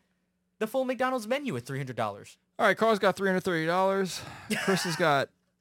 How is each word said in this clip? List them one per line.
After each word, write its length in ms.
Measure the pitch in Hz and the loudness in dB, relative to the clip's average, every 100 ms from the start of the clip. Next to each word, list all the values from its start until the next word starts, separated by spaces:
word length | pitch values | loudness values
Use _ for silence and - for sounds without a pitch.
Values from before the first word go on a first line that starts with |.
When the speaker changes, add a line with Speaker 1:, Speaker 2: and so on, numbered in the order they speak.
| _ _ _ _ _ _ | _ _ _ _ _ _
Speaker 1:
the 80 | 220 | -4
full 160 | 269 | -2
McDonald's 420 | 254 247 254 262 214 | -2 0 0 -2 -2
menu 260 | 269 277 | -4 -2
with 140 | 127 120 | -6 -6
three 120 | 135 | -8
hundred 180 | 135 123 | -6 -4
dollars. 400 | 110 101 107 - _ - | -4 -4 -16 -20 _ 0
Speaker 2:
All 60 | 214 | 2
right, 100 | 180 | 4
Carl's 240 | 220 208 | 4 4
got 160 | 202 180 | 2 2
three 120 | 196 | 2
hundred 140 | 185 | 2
thirty 240 | 190 170 160 | 0 0 0
dollars. 560 | 180 190 196 190 - - - | 2 2 2 -2 -6 -12 -16
Speaker 1:
<laughs> 200 | - 214 | -8 -4
Speaker 2:
Chris 220 | - 185 | 0 0
has 100 | 180 | 0
got 360 | 160 170 135 123 _ _ _ | 0 2 2 0 _ _ _